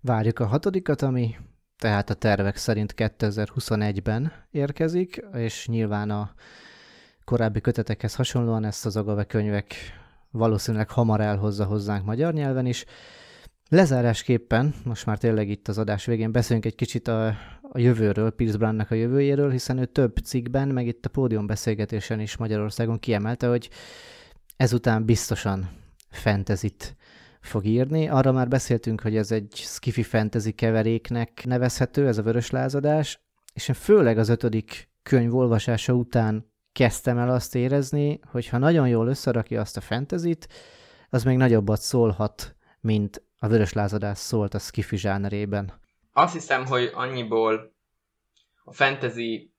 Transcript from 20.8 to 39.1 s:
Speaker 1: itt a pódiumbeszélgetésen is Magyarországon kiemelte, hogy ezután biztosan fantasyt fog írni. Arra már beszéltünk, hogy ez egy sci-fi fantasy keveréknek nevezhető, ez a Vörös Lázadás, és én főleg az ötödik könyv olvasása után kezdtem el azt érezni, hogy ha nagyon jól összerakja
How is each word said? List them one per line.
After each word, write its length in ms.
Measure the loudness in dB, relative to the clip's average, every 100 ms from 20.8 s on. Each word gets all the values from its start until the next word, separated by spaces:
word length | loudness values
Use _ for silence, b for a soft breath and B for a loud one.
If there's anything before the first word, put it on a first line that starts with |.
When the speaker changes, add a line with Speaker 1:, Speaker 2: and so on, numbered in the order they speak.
| -4
Speaker 1:
itt 200 | -4 -4
a 20 |
pódiumbeszélgetésen 1120 | 0 0 0 -2 -4 -2 -2 -2 -4 -4 -6
is 160 | -6 -6
Magyarországon 640 | -2 -2 -2 -2 -2 -2
kiemelte, 500 | 0 0 0 -2 0
hogy 220 | 0 -2 B B B B B B B _ 0
ezután 480 | 2 2 2 2
biztosan 640 | 2 2 2 -2 -2 -2 -6 B B _ _
fantasyt 840 | -4 0 0 0 -2 -2 -6 -18 -18 b b b b
fog 200 | -6 -4
írni. 440 | 0 2 2 0 2
Arra 240 | 4 4
már 160 | 2 2
beszéltünk, 520 | 0 0 -2 0 -2
hogy 160 | 0 0
ez 160 | 0
egy 200 | -2 -4
sci-fi 480 | -14 -14 -6 -4 -2
fantasy 500 | 0 0 0 -2 -4
keveréknek 880 | 0 0 2 2 0 -2 -4 -4 -6
nevezhető, 640 | -2 0 0 0 -2 2 2
ez 120 | 2
a 40 |
Vörös 280 | 0 0 -2
Lázadás, 720 | -2 -2 -2 0 0 -2 -8 _ _ _
és 160 | -12 -4
én 60 |
főleg 440 | -4 6 6 6 4
az 100 | 2
ötödik 600 | 2 2 -2 -6 -16 -20 _
könyv 340 | 2 2 4 2
olvasása 560 | 4 2 2 -2 2
után 600 | 0 2 0 2 -2 -6 _ _
kezdtem 460 | 2 2 2 -2 0
el 120 | 2
azt 240 | 0 -2
érezni, 680 | -2 0 0 0 0 0 -2 -6
hogy 180 | -8 -4
ha 100 | 2
nagyon 300 | 4 4 4
jól 200 | 4
összerakja 520 | 2